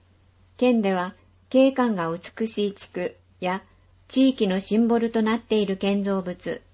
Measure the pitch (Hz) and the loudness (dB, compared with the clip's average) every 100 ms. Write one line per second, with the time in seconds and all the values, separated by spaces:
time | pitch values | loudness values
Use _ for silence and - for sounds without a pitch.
0 | _ _ _ _ _ - 247 233 196 190 | _ _ _ _ _ -2 2 2 2 0
1 | 180 - _ _ _ 262 269 262 240 196 | -4 -10 _ _ _ 4 4 4 0 0
2 | 165 170 - - 226 214 202 202 - - | -4 -6 -10 -8 -6 -2 -4 -4 -12 -8
3 | 180 - _ _ 180 190 - _ _ _ | -8 -8 _ _ -6 -6 -10 _ _ _
4 | - 262 269 254 202 185 190 214 233 233 | -4 2 2 4 0 0 0 0 2 2
5 | 226 226 220 226 - 214 196 190 196 202 | 0 0 0 -2 -2 -2 0 -2 -2 -2
6 | 196 190 180 180 170 165 - | -2 -4 -4 -8 -8 -10 -12